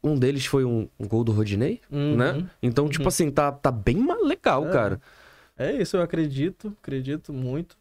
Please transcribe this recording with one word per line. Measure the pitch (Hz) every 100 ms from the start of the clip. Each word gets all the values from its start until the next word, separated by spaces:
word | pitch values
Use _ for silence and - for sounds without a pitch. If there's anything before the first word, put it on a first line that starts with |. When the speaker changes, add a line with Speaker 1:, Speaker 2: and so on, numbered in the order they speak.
Speaker 1:
um | 147 147
deles | 127 139 131
foi | 139
um, | 127 117 104 _
um | 104
gol | 113
do | 113
Rodinei, | 107 107 101 139 240 _
Speaker 2:
Uhum. | 143 147 120
Speaker 1:
né? | 127 139 180 _
Então, | 123 120 147
tipo | 147
Speaker 2:
Uhum. | 170
Speaker 1:
assim, | - 156
tá, | 143 143
tá | 139 143
bem | 120 101 147
ma-, | 277 349
legal, | 330 277 - 139 156
Speaker 2:
É. |
Speaker 1:
cara. | 127 104 95 - - - - _ -
Speaker 2:
É | 135
isso, | 269 170 185
eu |
acredito, | 170 165 156 135 160 - 214 208
acredito | - 135 131 151 -
muito. | 135 127 139 170 _